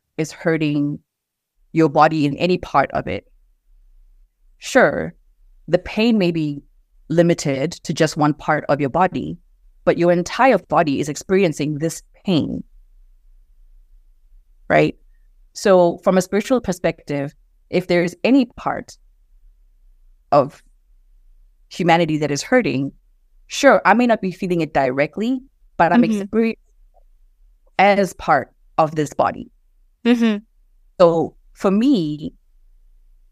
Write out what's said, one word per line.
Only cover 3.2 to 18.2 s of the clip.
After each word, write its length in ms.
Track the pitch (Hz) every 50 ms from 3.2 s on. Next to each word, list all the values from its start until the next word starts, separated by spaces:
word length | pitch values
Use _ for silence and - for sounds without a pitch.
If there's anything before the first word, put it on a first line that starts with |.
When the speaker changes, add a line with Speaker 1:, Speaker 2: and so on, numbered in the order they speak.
| - _ _ _ _ _ _ _ _ _ _ _ _ _ _ _ _ _ _ _ _ _ _ _ _ _ _ _
Speaker 1:
sure, 560 | - - - 262 202 151 - 78 80 170 - _ _ _ _ _ _ _ _ - _ -
the 120 | 160 175
pain 380 | - - - 214 220 240 226 214
may 140 | 180 175
be 300 | 170 165 156 147 143 143 - _ _ _ _ _ _ _ _ -
limited 640 | 156 170 170 170 170 170 - 151 135 127 139 170
to 220 | - - - - 160
just 240 | - 160 156 - 160
one 160 | 147 147 147
part 320 | - - - 156 143 - -
of 100 | 147 139
your 100 | 147 131
body, 480 | 123 160 185 185 175 131 - - 165 - _ _ _ _ _ - _ _ _
but 120 | 180 160 -
your 140 | 170 175
entire 480 | 175 175 175 - - - 262 269 233 180
body 400 | - _ 151 156 175 147 135 -
is 100 | 143 151
experiencing 680 | 143 - - - 190 190 196 165 147 - 147 147 151 139
this 240 | 160 165 - - - _ _ _ _
pain, 380 | 202 180 143 - - - - - - _ - - _ _ - - _ _ _ _ - - - _ _ _ _ - _ - - _ _ - - _ _ _ _ _ _ - - _ _ _ _ _ -
right? 260 | 165 151 151 151 - _ _ _ _ _ _ _ _ _ _ _ _
So 440 | - - 214 190 185 175 170 - 175 -
from 140 | 202 185 185
a 40 |
spiritual 400 | 180 - 202 202 - - 262 240
perspective, 720 | 240 - 175 - - - 160 - _ - 143 143 139 147 - _ _ _ _ _ _ _
if 180 | - 180 175 -
there 160 | 175 175 170
is 120 | 175 - -